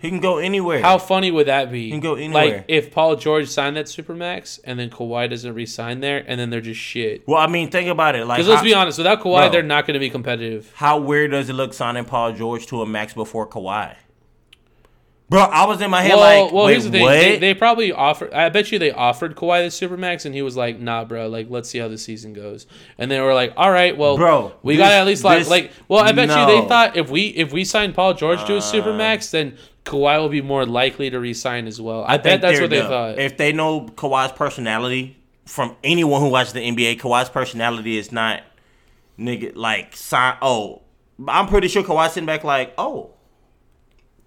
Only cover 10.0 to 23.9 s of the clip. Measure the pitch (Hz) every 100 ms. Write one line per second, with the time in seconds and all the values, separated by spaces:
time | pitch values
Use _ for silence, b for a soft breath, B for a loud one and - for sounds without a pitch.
10 | 135 127 123 117 113 110 - - 147 151
11 | 139 147 147 139 131 131 131 - 123 120
12 | 113 120 117 104 113 117 113 120 110 107
13 | 107 113 107 113 107 113 92 104 85 -
14 | _ _ _ _ _ _ _ _ _ _
15 | _ _ - 180 196 156 202 196 202 185
16 | 190 202 202 202 185 185 208 214 110 185
17 | 175 147 180 208 190 190 233 233 208 -
18 | 143 151 - 147 165 190 214 208 156 123
19 | 123 123 165 151 175 175 175 - 180 180
20 | 185 170 151 139 135 127 120 117 117 117
21 | 113 117 110 113 113 123 120 120 113 110
22 | - 107 107 104 104 104 - B B B
23 | 123 135 135 131 123 - 185 185 180